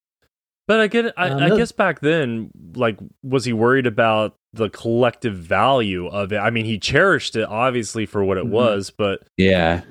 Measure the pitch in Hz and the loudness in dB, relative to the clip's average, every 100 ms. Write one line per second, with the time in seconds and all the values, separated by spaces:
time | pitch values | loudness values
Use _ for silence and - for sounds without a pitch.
0 | _ _ _ _ _ _ - 220 214 233 | _ _ _ _ _ _ 0 2 2 0
1 | 226 - 180 139 175 214 233 - 196 151 | -2 -2 -2 2 2 4 2 0 -2 0
2 | 147 165 127 113 104 50 85 123 117 101 | 0 0 0 -4 -8 -14 -14 -2 -2 -2
3 | - _ 131 131 123 113 117 135 123 107 | -12 _ -4 -2 0 2 2 2 0 2
4 | 113 110 107 - _ 110 107 - 117 117 | 2 2 -2 -6 _ -4 -4 -4 -2 2
5 | 123 - 117 95 85 98 120 139 107 90 | 2 0 -6 -6 -2 2 4 2 0 -4
6 | 87 101 98 104 107 117 110 107 - 135 | -6 -6 -4 -2 -2 -2 -4 -4 0 2
7 | 190 151 - 113 95 107 131 123 107 117 | 2 0 -2 -4 -4 -2 -2 -2 -4 -6
8 | 104 104 95 92 87 107 120 101 95 - | -4 -2 0 0 0 0 2 0 -4 -4
9 | 101 95 - - 95 92 82 85 - | -4 -4 -6 0 4 4 2 0 -2